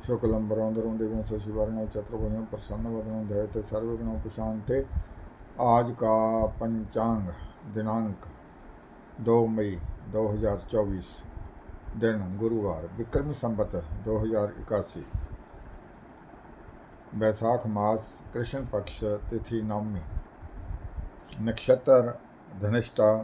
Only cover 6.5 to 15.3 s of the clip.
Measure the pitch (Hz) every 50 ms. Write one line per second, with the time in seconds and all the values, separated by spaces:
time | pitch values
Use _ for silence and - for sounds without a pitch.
6.5 | 107 - 117 117 113 113 107 101 - 110 110 117 117 110 101 90 82 - - -
7.5 | - - - - 101 110 107 110 107 113 113 107 98 - - - - - - -
8.5 | - - - - - - - - - - - - - - 113 113 117 117 117 113
9.5 | 110 110 107 101 95 87 - - - - - 107 98 107 110 107 104 107 107 107
10.5 | 101 95 - - - 113 107 98 98 95 90 - - - - - - - - -
11.5 | - - - - - - - - - - 110 113 113 107 98 90 92 101 110 113
12.5 | 117 113 104 98 85 80 80 85 92 104 117 113 - 139 139 147 143 - - 117
13.5 | 113 104 107 - - 87 85 - - 101 98 110 110 107 107 110 110 107 104 101
14.5 | - - - - 110 101 92 - - 90 73 - - - - -